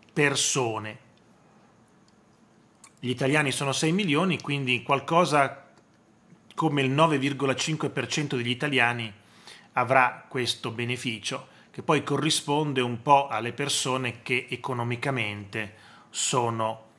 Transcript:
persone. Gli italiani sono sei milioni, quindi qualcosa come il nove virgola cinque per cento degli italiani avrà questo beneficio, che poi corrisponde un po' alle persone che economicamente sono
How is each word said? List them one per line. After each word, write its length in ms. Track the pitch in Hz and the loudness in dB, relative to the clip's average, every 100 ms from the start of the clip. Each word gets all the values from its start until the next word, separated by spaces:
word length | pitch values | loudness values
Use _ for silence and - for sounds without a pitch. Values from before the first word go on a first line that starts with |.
| _ | _
persone. 880 | - 147 135 - 143 120 107 107 107 - _ _ _ _ _ _ _ _ _ _ _ _ _ _ _ _ _ - _ | 2 2 2 0 0 0 -2 -6 -12 -20 _ _ _ _ _ _ _ _ _ _ _ _ _ _ _ _ _ -20 _
Gli 100 | 123 | -6
italiani 440 | 123 135 147 147 | -2 2 2 2
sono 200 | 123 139 | 0 -2
sei 200 | 135 160 | 0 0
milioni, 480 | 180 202 143 185 143 | 2 2 2 2 0
quindi 420 | - 143 131 123 | -2 -4 0 -2
qualcosa 840 | 120 139 127 165 175 147 135 - - _ _ _ _ _ _ - - | 0 0 2 2 4 4 2 0 -18 _ _ _ _ _ _ -20 -12
come 280 | - 160 143 | -2 0 2
il 80 | 135 | 2
nove 260 | 139 165 147 | 4 4 4
virgola 380 | 135 135 135 | 0 0 0
cinque 340 | 131 - 156 143 | 0 -2 -2 -4
per 200 | - 120 | -4 -4
cento 280 | - 143 131 | -2 -2 -2
degli 140 | 120 | -2
italiani 600 | 123 147 135 120 120 113 104 - - - - - | -2 0 2 2 2 -6 -12 -20 -20 -20 -20 -8
avrà 520 | - 120 131 127 - - | -2 4 4 4 2 -8
questo 440 | 135 120 - 131 | -4 -4 -4 -6
beneficio, 760 | 113 120 123 131 110 - 135 - - - | -6 -6 -6 -6 -6 -6 -8 -12 -20 -20
che 120 | - | -8
poi 200 | 123 151 | 0 0
corrisponde 760 | - 143 147 151 - 147 151 131 | 2 -2 0 0 0 0 0 0
un 200 | 123 120 | -2 0
po' 280 | 131 139 139 | 6 6 6
alle 240 | 110 117 | -2 -4
persone 680 | 117 143 - 139 131 127 110 | -4 -2 -2 -2 -2 -4 -6
che 260 | - 127 - | -4 -4 -2
economicamente 1200 | 123 - 123 117 120 143 131 107 104 104 110 104 - - - - | -8 -6 -4 -4 -4 -2 -2 -4 -6 -10 -8 -8 -12 -20 -20 -14
sono 800 | - - 135 120 113 110 110 - | -6 -2 0 0 0 -4 -6 -14